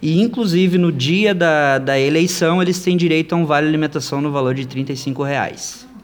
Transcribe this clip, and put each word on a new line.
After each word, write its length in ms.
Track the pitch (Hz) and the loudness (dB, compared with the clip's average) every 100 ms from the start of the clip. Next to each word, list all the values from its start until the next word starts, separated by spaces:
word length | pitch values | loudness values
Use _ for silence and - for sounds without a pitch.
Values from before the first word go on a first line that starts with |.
e, 200 | 156 165 | 0 2
inclusive, 560 | 233 247 214 170 185 180 | 2 0 0 2 2 4
no 160 | 170 | 2
dia 420 | 139 131 185 214 190 | 0 0 2 2 2
da, 420 | 170 151 143 135 | 2 4 2 2
da 220 | 131 139 | 0 0
eleição, 600 | 135 151 175 180 165 180 | 2 2 0 2 0 2
eles 180 | 180 180 | 0 0
têm 160 | 185 180 | 0 0
direito 380 | 175 160 165 | 2 0 0
a 40 | 175 | -2
um 80 | 160 | 0
vale 220 | 147 156 | 0 2
alimentação 540 | 156 151 151 123 139 | 0 -2 -4 -6 -4
no 100 | 147 | -2
valor 220 | 143 127 | -2 -2
de 120 | 135 131 | -2 -6
trinta 280 | 131 135 | -8 -6
e 20 | 131 | -6
cinco 280 | 139 131 | -6 -6
reais. 640 | 139 139 98 - - - - - | -4 -2 -4 -6 -14 -16 -20 -20